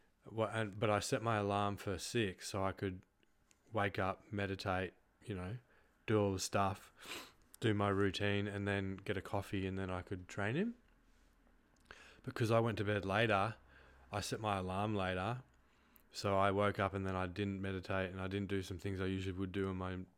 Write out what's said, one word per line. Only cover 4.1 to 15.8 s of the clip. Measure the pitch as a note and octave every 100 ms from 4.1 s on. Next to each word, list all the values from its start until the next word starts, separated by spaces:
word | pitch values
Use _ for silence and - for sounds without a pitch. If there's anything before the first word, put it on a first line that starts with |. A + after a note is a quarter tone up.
| F#2+ -
meditate, | G2+ G2 F#2+ G2+ F#2 F#2 - _ _ -
you | G2
know, | F2+ B2 _ - _ _ -
do | G#2+
all | G2+
the | F#2+
stuff, | - G2+ G2 F#2+ - - - - - - - -
do | A#2
my | G#2 G2+
routine, | G2 G2+ F#2+ G2+ G2+ G#2
and | G2+ G2+
then | G2 F#2+ F#2+ -
get | G2
a |
coffee, | - G2+ F#2 G2 F#2+
and | F#2+
then | F#2+
I | F2+
could | - F#2 F2+
train | - G2+ C3+
him. | A3+ A#3 - - _ _ _ _ _ _ _ _ - - - -
Because | - - A2
I | A#2
went | A#2 G2+
to |
bed | G#2 G#2 F#2+
later, | G2 A#2 G2 G#2+ - - - - - -
I | G#2
set | - A2+
my | A2 G2
alarm | F#2 F#2 G#2+ G#2
later, | F#2 F#2 G2 B2 - _ _ _